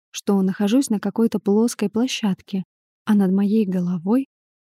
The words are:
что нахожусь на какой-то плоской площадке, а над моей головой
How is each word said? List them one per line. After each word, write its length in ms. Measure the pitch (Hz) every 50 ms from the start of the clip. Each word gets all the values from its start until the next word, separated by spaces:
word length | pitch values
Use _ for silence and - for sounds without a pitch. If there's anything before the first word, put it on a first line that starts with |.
| _ _
что 280 | - - - - 202 196 190
нахожусь 480 | 185 190 - 202 202 208 269 277 -
на 80 | 220 202
какой-то 400 | - 202 190 - 226 226 - 202
плоской 500 | - - 202 214 226 240 - - 208 202
площадке, 760 | - 220 240 262 - - - 208 185 - - - - 190 180 - _ _ _ _ _ _ _
а 100 | - 214
над 160 | 208 196 185
моей 340 | 190 196 202 202 208 220 220
головой 640 | 185 180 185 180 175 180 175 156 190 220 262 269 - _ _ _ _ _ _ _